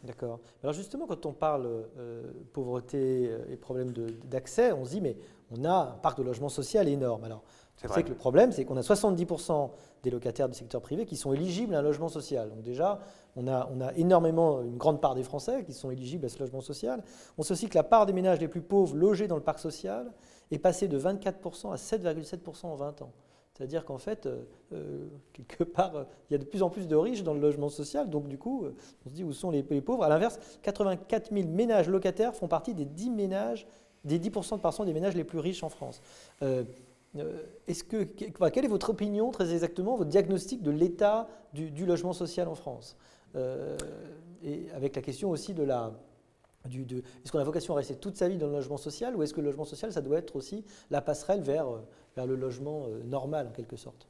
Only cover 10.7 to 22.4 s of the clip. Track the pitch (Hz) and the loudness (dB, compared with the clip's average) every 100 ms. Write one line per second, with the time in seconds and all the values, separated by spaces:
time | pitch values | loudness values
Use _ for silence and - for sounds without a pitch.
10.7 | 123 - 160 233 - 139 139 180 175 233 | -8 -4 -4 -4 -4 -2 0 0 -2 0
11.7 | 165 147 147 165 156 139 135 110 110 113 | 2 2 2 -2 -6 -4 -4 -4 -8 -8
12.7 | 123 180 202 - - - - 123 131 127 | 0 0 0 -8 -20 -18 -6 -2 0 -2
13.7 | 127 131 - 170 180 165 160 165 139 120 | -4 -4 2 8 8 8 6 6 4 -2
14.7 | 120 147 147 147 127 127 143 - 262 190 | 2 4 4 4 2 -2 -4 -2 -4 -4
15.7 | 131 135 131 127 170 131 - 131 131 123 | -8 -8 -6 -6 -6 -6 -4 -6 -6 -10
16.7 | 143 226 254 - - - - 156 180 226 | -6 -4 -4 -8 -18 -18 -6 -2 0 2
17.7 | 170 151 226 202 185 185 170 160 175 - | 2 8 8 8 6 4 4 2 -4 2
18.7 | 196 180 143 185 196 208 160 - 147 165 | 6 6 6 6 6 2 0 0 -2 -4
19.7 | 147 190 214 120 - - - _ 151 185 | -6 -6 -6 -6 -12 -20 -20 _ 2 4
20.7 | 180 196 202 180 196 202 190 180 - 208 | 4 2 2 0 0 -4 -4 -8 -10 -8
21.7 | 185 - 220 175 156 151 175 | -8 -2 -2 0 -2 -6 -10